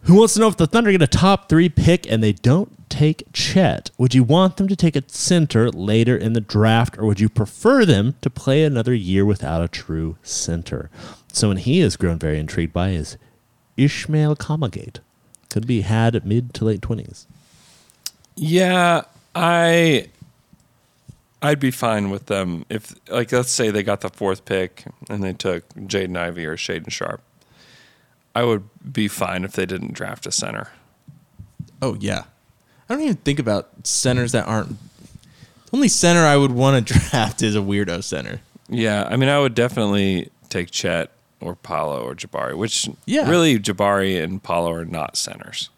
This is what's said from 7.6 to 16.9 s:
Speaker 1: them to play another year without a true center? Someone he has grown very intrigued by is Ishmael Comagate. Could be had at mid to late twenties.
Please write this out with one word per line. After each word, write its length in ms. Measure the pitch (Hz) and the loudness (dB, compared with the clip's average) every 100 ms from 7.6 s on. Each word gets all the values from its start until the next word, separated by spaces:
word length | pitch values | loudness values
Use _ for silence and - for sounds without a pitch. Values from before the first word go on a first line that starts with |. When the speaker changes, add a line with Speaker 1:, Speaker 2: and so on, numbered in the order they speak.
| 214 269 | 2 4
Speaker 1:
them 300 | 208 104 110 - | 6 4 2 -2
to 80 | - | -6
play 340 | - - 135 | -4 0 2
another 300 | 156 131 113 | 2 0 0
year 300 | 123 90 95 98 | -2 0 2 2
without 360 | 101 67 82 | 0 -2 -2
a 60 | 85 | -2
true 480 | - - 80 80 78 | -6 -8 -6 -6 -8
center? 680 | - - - 85 85 - - - - - _ | -10 -8 -4 -6 -6 -10 -10 -16 -20 -20 _
Someone 260 | - 110 98 | -2 0 0
he 220 | 90 165 | 0 2
has 160 | 151 - | 2 0
grown 220 | 90 82 | -2 -2
very 200 | 80 76 | -2 -4
intrigued 340 | 76 - 82 | -4 -4 -4
by 180 | 87 92 | -2 -2
is 260 | 90 73 - _ _ _ _ _ - | -4 -6 -14 _ _ _ _ _ 0
Ishmael 600 | 143 - - 156 151 151 | 0 0 -4 0 0 -2
Comagate. 640 | - 156 131 - - - _ _ _ _ _ | -4 -4 -4 -8 -14 -20 _ _ _ _ _
Could 160 | - 117 | -6 -2
be 160 | 120 | -2
had 320 | 92 110 113 117 | 0 2 2 0
at 100 | 95 | 0
mid 260 | 110 123 | -2 -2
to 100 | - | -4
late 180 | 110 101 | -2 -2
twenties. 440 | - | -4